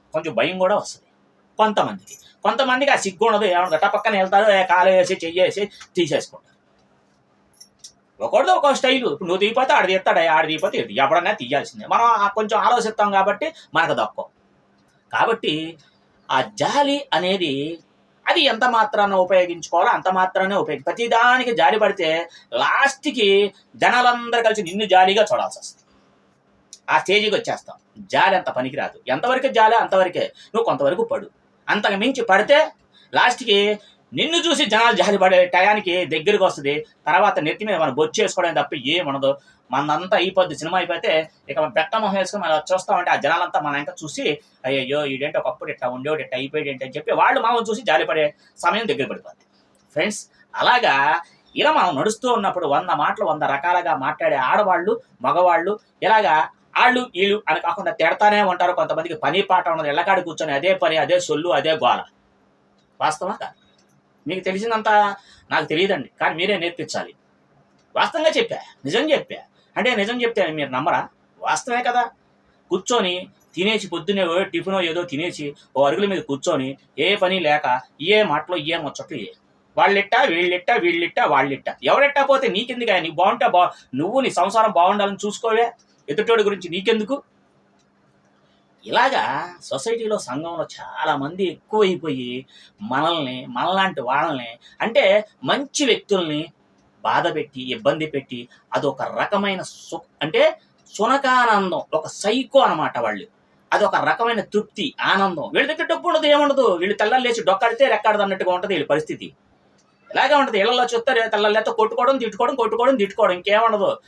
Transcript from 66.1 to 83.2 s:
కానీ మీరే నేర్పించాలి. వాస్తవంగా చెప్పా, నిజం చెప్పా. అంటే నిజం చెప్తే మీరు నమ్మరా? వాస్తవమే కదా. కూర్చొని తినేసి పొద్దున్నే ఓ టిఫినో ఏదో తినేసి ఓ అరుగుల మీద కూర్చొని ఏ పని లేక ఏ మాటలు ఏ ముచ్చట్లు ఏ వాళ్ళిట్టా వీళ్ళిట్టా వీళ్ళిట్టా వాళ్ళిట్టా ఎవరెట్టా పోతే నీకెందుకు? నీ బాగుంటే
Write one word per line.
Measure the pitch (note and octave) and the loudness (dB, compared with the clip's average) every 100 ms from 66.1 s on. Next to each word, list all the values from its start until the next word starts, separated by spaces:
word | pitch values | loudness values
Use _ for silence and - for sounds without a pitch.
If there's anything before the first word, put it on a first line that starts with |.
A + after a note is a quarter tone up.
| - | -4
కానీ | E3+ | -4
మీరే | D#3+ F#3+ G3 | -2 -2 -2
నేర్పించాలి. | E3+ E3+ D#3 G2+ - - _ _ _ _ _ _ _ - | -4 -6 -8 -8 -10 -16 _ _ _ _ _ _ _ -2
వాస్తవంగా | - E4 D#4 | -2 0 0
చెప్పా, | D#4 - - - - | 0 -2 -6 -14 -14
నిజం | C3+ G3+ D#4 | -4 -2 0
చెప్పా. | A#3+ - - - _ _ - | 0 -2 -16 -18 _ _ -4
అంటే | A3+ A3 | -2 0
నిజం | G3 B3 | -2 -2
చెప్తే | A#3 G#3+ E3+ | -2 -2 -2
మీరు | D#3 C#3 | -4 -6
నమ్మరా? | B2+ E3 - - _ _ _ | -4 -2 -2 -4 _ _ _
వాస్తవమే | - D#3 - A#3+ | -4 -4 -2 -4
కదా. | B3 A#3+ A#3 - _ _ _ _ - | -2 -2 -2 -6 _ _ _ _ -6
కూర్చొని | F#3+ - A#3+ F#3+ F3+ F#3 _ _ | -6 0 0 0 -4 -10 _ _
తినేసి | D#3 G3 A3 G3+ | -4 -2 -2 -4
పొద్దున్నే | E3+ D#3+ G3 | -6 -4 -2
ఓ | F3+ E3+ | 0 0
టిఫినో | F#3+ E3 D#3+ F#3+ | -2 -4 -4 -2
ఏదో | E3+ E3 | -2 -4
తినేసి | F3 C3+ E3 - D3 - _ C3+ | -6 -6 -6 -6 -10 -12 _ 0
ఓ | C#3 | 2
అరుగుల | E3 G3+ | 2 0
మీద | F3+ | -2
కూర్చొని | - C#3 F3 D3 C3 C3+ _ - | -4 -4 -2 -2 -2 -10 _ -2
ఏ | E3+ G3+ | 0 2
పని | F#3 F#3+ | 0 0
లేక | D#3 D3+ C3+ D3 - - | 0 0 0 -2 -4 -6
ఏ | D#3+ G#3+ | 2 2
మాటలు | G3+ D3 E3 F3 | 2 0 -4 -6
ఏ | D3+ E3 | -4 -6
ముచ్చట్లు | C#3+ - C3+ C#3+ | -6 -12 -12 -12
ఏ | G2 - _ _ _ D3 | -12 -16 _ _ _ 2
వాళ్ళిట్టా | F3+ G3+ F#3+ A#3 | 2 2 2 2
వీళ్ళిట్టా | C#4 E3 F3+ F3+ G#3 A#3+ | 2 2 0 0 0 0
వీళ్ళిట్టా | F3 E3+ E3+ B3 | 2 0 -2 0
వాళ్ళిట్టా | A#3+ C#3 C#3 C3+ - - | 2 2 0 -4 -8 -4
ఎవరెట్టా | B2+ A3 C#4+ C#4 | 0 2 2 2
పోతే | C#4 C4+ B3 | 2 2 0
నీకెందుకు? | F#3 B3+ A#3+ A#3 | -2 -4 -4 0
నీ | F3+ E3 | 0 -2
బాగుంటే | D#3 | 0